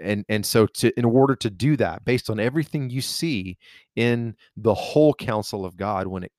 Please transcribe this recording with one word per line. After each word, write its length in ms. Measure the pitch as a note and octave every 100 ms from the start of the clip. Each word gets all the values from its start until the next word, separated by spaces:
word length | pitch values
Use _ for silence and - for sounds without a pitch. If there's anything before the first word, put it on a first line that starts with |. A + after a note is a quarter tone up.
and, 240 | E2+ G#2 -
and 160 | G#2+
so 220 | G2 A#2 G#2+
to, 260 | - A#2 B2
in 60 | A#2+
order 280 | B2+ C3+ C3
to 120 | A#2+
do 300 | F#2 C3+ C#3
that, 260 | G2 E2
based 240 | - B2 -
on 100 | A2
everything 520 | A#2 D3+ D3+ D3+ C3
you 100 | B2+
see 560 | B2+ - E3+ A2+ F#2 F2+ _ - _
in 420 | - A#2 A#2+ A#2 - _
the 200 | - A2
whole 400 | G2 - D3+ D3+
counsel 500 | - - A2 - G#2
of 140 | F#2 F2+
God, 280 | G2 G2 F#2+
when 160 | F#2
it 80 | F2+